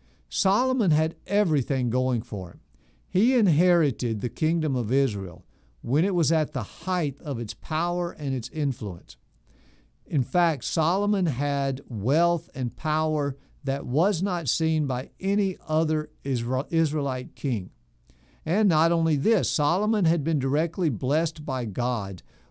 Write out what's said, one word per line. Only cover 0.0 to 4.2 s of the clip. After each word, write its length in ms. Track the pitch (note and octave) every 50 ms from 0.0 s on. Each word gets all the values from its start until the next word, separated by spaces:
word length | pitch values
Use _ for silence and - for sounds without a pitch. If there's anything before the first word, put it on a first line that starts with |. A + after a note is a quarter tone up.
| _ _ _ _ _ -
Solomon 640 | - - - F#3+ G3 A3+ B3+ C4 B3+ C4 G#3 F3+
had 240 | D3+ D3+ D#3+ D#3+ - - -
everything 640 | - G3+ G#3 G#3 F3 D#3 C#3+ A#2 - C#3 C3 B2 A#2+
going 320 | A2 B2+ B2+ B2+ B2+ A#2 -
for 280 | - A2+ G2 F2+ F2
him. 100 | - - _ _ _ - _ _ _ _ _ _
He 280 | - F3+ A3 B3 C4+
inherited 840 | B3 G#3+ F#3 D3+ D3 F3+ F3+ F3 E3+ D#3+ C#3 A#2+ - B2+ A#2 A2+ G#2